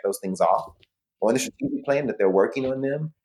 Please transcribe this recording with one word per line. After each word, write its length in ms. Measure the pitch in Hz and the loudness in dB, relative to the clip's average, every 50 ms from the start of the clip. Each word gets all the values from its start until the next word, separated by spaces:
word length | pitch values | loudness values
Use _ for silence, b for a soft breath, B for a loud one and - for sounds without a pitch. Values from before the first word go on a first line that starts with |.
| - | -2
those 160 | 101 95 - - | -4 -4 -4 -4
things 180 | 95 92 - | -6 -2 0
off 320 | 90 85 95 - - - - _ _ _ _ _ _ _ _ _ | 2 2 2 0 -2 -6 -16 _ _ _ _ _ _ _ _ _
on 140 | - 110 120 | 0 2 2
the 60 | 127 | 0
strategic 440 | - - - - - - - - - | 0 -4 -6 -6 -6 -6 -6 -4 -2
plan 220 | 143 139 139 143 | 0 0 0 0
that 100 | 117 - - | -2 0 2
they're 120 | 101 95 | 2 4
working 340 | 92 98 95 - - 139 131 | 6 6 4 4 2 -2 -2
on 160 | 131 135 135 | -2 -2 -2
them. 320 | 135 135 139 151 156 156 - _ _ | -2 -2 -4 -4 -6 -8 -10 _ _